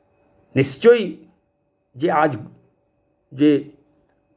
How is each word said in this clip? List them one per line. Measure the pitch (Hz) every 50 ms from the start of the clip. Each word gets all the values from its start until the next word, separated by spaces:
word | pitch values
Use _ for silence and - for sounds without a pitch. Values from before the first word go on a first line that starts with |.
| _ _ _ _ _ _ _ _ _ _ -
নিশ্চয়ই | 131 135 135 - - - 233 240 233 202 175 - - - _ _ _ _ _ _ _ _ _ _ _ _ _ _
যে | 127 143 180
আজ | 165 151 156 151 131 110 - - - _ _ _ _ _ _ _ _ _ _ _ _ _ _ _
যে | 139 131 147 151 147 135 143 147 - _ _ _ _ _ _ _ _ _ _ _ _